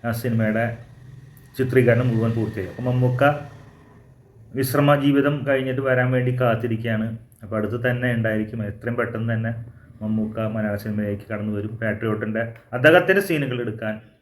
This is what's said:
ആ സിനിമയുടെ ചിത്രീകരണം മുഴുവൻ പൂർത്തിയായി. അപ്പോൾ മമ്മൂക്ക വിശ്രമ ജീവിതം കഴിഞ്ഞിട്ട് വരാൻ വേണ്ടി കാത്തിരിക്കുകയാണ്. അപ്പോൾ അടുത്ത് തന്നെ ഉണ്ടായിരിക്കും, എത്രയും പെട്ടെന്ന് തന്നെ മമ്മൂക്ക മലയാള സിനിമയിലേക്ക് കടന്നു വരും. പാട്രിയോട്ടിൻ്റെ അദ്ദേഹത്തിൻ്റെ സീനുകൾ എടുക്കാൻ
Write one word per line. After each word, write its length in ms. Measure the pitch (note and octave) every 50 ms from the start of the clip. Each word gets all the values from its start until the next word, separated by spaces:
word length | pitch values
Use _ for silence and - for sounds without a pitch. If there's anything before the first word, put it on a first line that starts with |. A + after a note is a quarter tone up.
| -
ആ 40 | A#2 A2+ -
സിനിമയുടെ 460 | - B2 A2+ A2+ A2 G#2+ G#2+ A2+ A#2 A#2 A#2 - - - - - - - - - - - - - - - -
ചിത്രീകരണം 500 | - C3 B2+ B2+ C3 B2 B2 A#2 A#2+ B2+ B2
മുഴുവൻ 220 | A2+ A2 A2+ A2+ A2+
പൂർത്തിയായി. 340 | A#2 A2 - - G#2+ F#2 F2+
അപ്പോൾ 120 | - - B2 B2+
മമ്മൂക്ക 340 | B2+ B2+ B2+ B2 B2 B2 C#3 C#3+ D3 C#3+ - - - - - - - - - - - - - - - - - _ _ - - - - C3
വിശ്രമ 360 | C3 B2+ - D3 C#3+ C#3+ D3 C#3 C#3
ജീവിതം 300 | C#3+ C#3 C#3+ C3+ D3 D3 C#3+ A#2+
കഴിഞ്ഞിട്ട് 360 | C#3+ C#3 C3 C3 C3 B2+ B2+ C3+
വരാൻ 220 | C3 B2+ B2 B2+ B2+ B2+
വേണ്ടി 180 | B2+ B2 B2+ B2 B2
കാത്തിരിക്കുകയാണ്. 680 | B2+ A#2+ A2+ A2+ A2+ A#2 A2+ G#2+ A2+ A#2 A2 G#2+ A2 A2+ A2+ A2+ - _ - _
അപ്പോൾ 140 | A2+ G2 A2 G#2+
അടുത്ത് 200 | G#2+ G2+ A2+ A#2+ A#2+
തന്നെ 220 | B2 A#2+ B2 B2 B2+ A#2+
ഉണ്ടായിരിക്കും, 440 | A2+ A2 A2 A2 G#2+ G#2+ G#2+ A#2+ A#2 G#2 G2+
എത്രയും 280 | G2+ - - A#2 A#2+ A#2+
പെട്ടെന്ന് 300 | A#2 A#2 A#2 A2+ A2+ A2+
തന്നെ 200 | A2+ A2 A2+ A2+ A#2 A2+ - - - - - - - -
മമ്മൂക്ക 360 | G#2+ A2 A2 A2 G#2+ G#2+ - A2+ A2 A2 A2
മലയാള 220 | A2 G#2+ G#2 G#2 G2+
സിനിമയിലേക്ക് 440 | - A2 G#2 G#2+ G#2 G#2 G#2 G2+ - -
കടന്നു 220 | A2 G#2 G#2 G#2+ G#2
വരും. 160 | G2+ G#2 A2 A2+ A2
പാട്രിയോട്ടിൻ്റെ 600 | A#2 A2 G#2 G#2+ A#2 A2 G#2 G#2 A2 G#2+ G#2+ A2+ A#2 A#2 - - - _ A#2+
അദ്ദേഹത്തിൻ്റെ 460 | B2+ B2+ D3+ E3 F3+ F3 - F#3+ G3 G3 -
സീനുകൾ 300 | E3+ D3+ C#3 B2+ B2+ A#2+ A#2+
എടുക്കാൻ 320 | A2+ A2+ A2+ A2+ G#2+ G#2+ G#2+ - - _ _